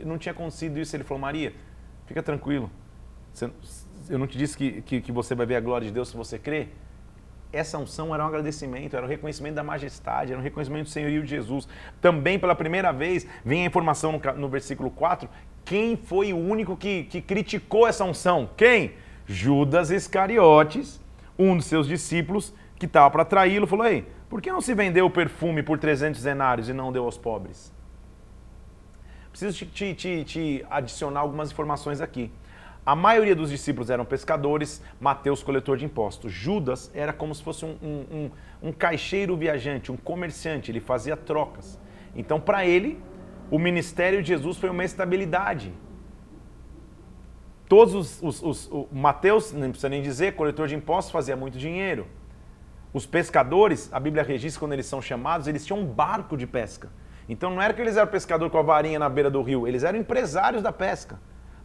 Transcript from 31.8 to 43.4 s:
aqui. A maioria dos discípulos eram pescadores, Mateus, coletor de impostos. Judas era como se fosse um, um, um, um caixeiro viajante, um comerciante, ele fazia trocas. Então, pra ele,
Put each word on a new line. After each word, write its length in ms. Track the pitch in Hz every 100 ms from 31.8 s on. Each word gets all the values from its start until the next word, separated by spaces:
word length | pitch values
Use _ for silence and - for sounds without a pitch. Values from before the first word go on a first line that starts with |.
| 147 143
aqui. 320 | 160 131 117 - - - - -
A 120 | - 147
maioria 400 | 196 226 214 175
dos 120 | 156
discípulos 420 | 139 - 123 117
eram 140 | 123
pescadores, 800 | 120 135 - 156 143 151 147 - - -
Mateus, 400 | 139 131 139 139
coletor 360 | - 135 - 131
de 80 |
impostos. 480 | 147 - 104 - 113
Judas 580 | 87 120 208 127 127 -
era 200 | - 147
como 200 | 151 156
se 80 | 151
fosse 240 | 165 151
um, 120 | 160 151
um, 240 | 160 147 135
um, 200 | 156 147 - - -
um 120 | 165
caixeiro 640 | 147 175 156 - 196 196 175
viajante, 560 | 160 147 127 135 -
um 40 | 127
comerciante, 760 | - 175 175 - 165 147 -
ele 80 | 117
fazia 360 | - 127 123 151
trocas. 640 | - 151 147 - - - - - - 113
Então, 240 | - 151
pra 260 | 151 196 180
ele, 340 | 175 233 - - - - -